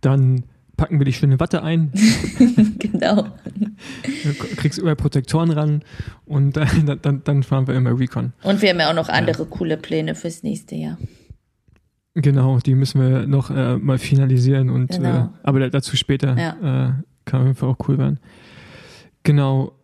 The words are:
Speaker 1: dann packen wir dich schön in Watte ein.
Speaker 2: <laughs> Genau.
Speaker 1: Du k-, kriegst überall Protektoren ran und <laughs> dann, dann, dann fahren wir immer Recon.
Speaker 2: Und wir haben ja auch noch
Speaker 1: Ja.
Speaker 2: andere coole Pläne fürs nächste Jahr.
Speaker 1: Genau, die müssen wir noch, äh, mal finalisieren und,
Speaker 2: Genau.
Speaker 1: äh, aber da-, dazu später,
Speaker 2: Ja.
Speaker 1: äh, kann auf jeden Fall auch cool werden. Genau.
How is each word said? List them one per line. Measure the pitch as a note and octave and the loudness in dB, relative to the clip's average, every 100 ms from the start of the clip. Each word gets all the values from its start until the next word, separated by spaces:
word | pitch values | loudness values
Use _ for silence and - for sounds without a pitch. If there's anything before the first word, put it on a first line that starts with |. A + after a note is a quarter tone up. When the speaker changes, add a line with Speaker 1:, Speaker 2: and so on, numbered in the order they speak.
Speaker 1:
dann | C3+ C#3 C3 B2+ B2 _ _ - | 4 4 4 2 -4 _ _ -4
packen | D#3+ D#3 | -2 0
wir | C#3 | 0
dich | B2 | 0
schön | C#3+ | 2
in | C3 | 2
Watte | E3 E3+ | 0 -2
ein. | D#3 E3 D#3 F#3+ | -2 -2 -2 2
Speaker 2:
<laughs> | A3 A3+ - - A#3+ - G#3+ - | 2 2 -4 2 4 6 2 2
Genau. | - F3+ - G#3 G#3+ - - - | -6 -2 2 2 0 -8 -16 -6
Speaker 1:
Du | G#3 - - C4+ - D4 D3+ | -6 -8 -18 -12 -10 -6 -4
k-, | C#3+ - - | -4 -8 -4
kriegst | D3 D#3+ | -2 -2
überall | F3+ D3+ | -2 0
Protektoren | C#3+ C#3+ C3 D#3 E3+ | 0 -2 -2 0 2
ran | D3+ D3+ D3 - - - - - | 0 0 -2 -4 -14 -14 -14 -6
und | D3 C#3 C#3+ | 0 0 0
<laughs> | |
dann, | D3 - D3 C#3 | 0 2 0 0
dann, | D3 C#3 | -2 -2
dann | - C#3+ | 0 0
fahren | C3 C3+ C3 | 2 0 0
wir | C3 | 0
immer | B2+ A#2+ | 0 0
Recon. | B2+ - A#2+ - | -2 -2 -6 -6
Speaker 2:
Und | - G3+ | -2 2
wir | G3+ | 2
haben | F3 | 2
ja | D3+ | 0
auch | E3 | 0
noch | D#3+ | 0
Speaker 1:
Ja. | C#3 | 0
Speaker 2:
andere | E3 D#3+ D#3+ | 0 -2 -6
coole | - E3+ D#3 | -6 -4 -4
Pläne | - D#3+ D#3 D#3 | -4 -4 -4 -6
fürs | E3+ D#3+ | -10 -8
nächste | - - - - | -8 -8 -10 -10
Jahr. | - E2 - - _ - _ _ _ _ _ _ _ | -8 -10 -12 -16 _ -20 _ _ _ _ _ _ _
Speaker 1:
Genau, | - D3 C#3 C3 C3 | 0 2 4 2 2
die | C#3+ C3 | 2 2
müssen | C3+ C#3 | 2 2
wir | C3 C3 D3 | 2 2 2
noch, | C#3 B2+ | 0 0
äh, | C#3 B2+ B2 | -2 0 0
mal | C3+ C3 | 0 -2
finalisieren | - C#3 C3+ B2+ B2+ C3+ C3 | 2 2 4 4 4 2 2
und, | B2+ B2+ | 0 -2
Speaker 2:
Genau. | F3+ C3 B2 A#2+ | -2 0 0 -2
Speaker 1:
äh, | - | -4
aber | - C3+ | 0 0
da-, | C3 | 2
dazu | C#3 - C#3 | -2 -2 -4
später, | - C3+ C3+ B2 | -2 -2 0 0
Speaker 2:
Ja. | E3 E3 E3+ C3 C3 | -2 -4 -2 0 0
Speaker 1:
äh, | C3 - _ - | -2 -6 _ -4
kann | C3+ | 0
auf | C3 | 2
jeden | B2+ | 0
Fall | C3 | -2
auch | B2+ - | -2 0
cool | C3+ | 0
werden. | C3+ C#3+ - - - - - - - - - _ | 0 -2 -8 -20 -20 -20 -20 -20 -20 -20 -20 _
Genau. | - D3 C#3 C3+ C3+ _ | 2 2 2 0 -2 _